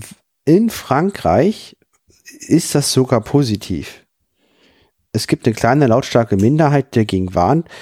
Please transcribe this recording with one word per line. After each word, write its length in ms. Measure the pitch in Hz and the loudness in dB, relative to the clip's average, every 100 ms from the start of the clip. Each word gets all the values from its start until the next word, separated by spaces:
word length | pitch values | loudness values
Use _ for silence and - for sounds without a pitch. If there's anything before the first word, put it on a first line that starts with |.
| - - _ _ - | -20 -20 _ _ 2
in 240 | 175 226 | 2 2
Frankreich 1080 | - - 131 190 - 85 92 180 - - - _ _ _ _ - - | -4 -4 -2 -2 -2 0 2 0 -2 -12 -20 _ _ _ _ -20 -20
ist 360 | - 160 - 147 | -2 -2 0 -2
das 180 | - | 0
sogar 280 | - 127 120 | -2 0 -2
positiv. 840 | 107 143 131 104 - 82 - - _ _ _ _ _ _ _ _ _ _ _ | 0 0 0 -4 -6 -8 -10 -18 _ _ _ _ _ _ _ _ _ _ _
Es 160 | 113 - | -8 -4
gibt 200 | 151 123 | -2 -2
eine 80 | 107 | 0
kleine 320 | 117 139 135 | 0 2 2
lautstarke 480 | 117 - 123 113 98 | 2 2 0 2 2
Minderheit, 580 | 107 151 151 143 - | 2 2 2 2 0
die 60 | 120 | -2
dagegen 340 | 104 95 92 | 0 -2 -2
warnt, 340 | 92 90 156 170 - | 0 2 0 -2 -14